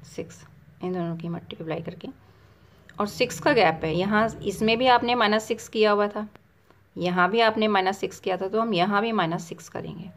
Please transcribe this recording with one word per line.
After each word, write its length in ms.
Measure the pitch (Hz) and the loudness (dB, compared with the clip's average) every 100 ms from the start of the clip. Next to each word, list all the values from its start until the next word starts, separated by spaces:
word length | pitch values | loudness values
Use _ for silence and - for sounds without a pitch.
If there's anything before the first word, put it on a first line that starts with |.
| - | -16
सिक्स, 400 | - - - - - - - | -14 -14 -16 -20 -20 -20 -12
इन 100 | 180 | -8
दोनों 220 | 180 170 165 | -4 -4 -6
की 120 | 170 | -8
मल्टीप्लाई 520 | 170 - - 160 160 | -10 -10 -12 -8 -8
करके, 260 | 165 175 - - - _ _ _ _ _ - - | -8 -12 -16 -18 -20 _ _ _ _ _ -20 -6
और 80 | 208 | -6
सिक्स 320 | - - - | 0 -2 2
का 140 | - | 2
गैप 280 | 262 175 165 | 4 4 2
है, 100 | 160 165 | -2 0
यहाँ 320 | 196 214 226 - | 2 2 0 -2
इसमें 340 | - 185 220 226 | -8 -2 0 2
भी 100 | 254 | 4
आपने 280 | 240 240 240 | 4 4 2
माइनस 280 | 214 214 | 2 2
सिक्स 240 | 220 226 - | 0 -6 -4
किया 220 | 226 214 | 2 4
हुआ 160 | 208 208 | 4 0
था, 200 | 214 214 - _ _ _ _ _ - | -2 -10 -14 _ _ _ _ _ -6
यहाँ 320 | 175 180 180 | -2 2 2
भी 100 | 226 | 4
आपने 260 | 226 220 214 | 2 2 2
माइनस 300 | 202 185 196 | 2 0 -2
सिक्स 220 | 190 - | -6 -6
किया 180 | - 185 | -4 -4
था, 100 | 190 | -2
तो 140 | 214 | -2
हम 120 | 226 | 0
यहाँ 280 | 180 180 202 | 0 2 2
भी 100 | 226 | 0
माइनस 320 | 214 165 175 | 0 -2 -2
सिक्स 260 | - - - | -8 -16 -12
करेंगे। 400 | - 160 160 175 | -12 -12 -12 -16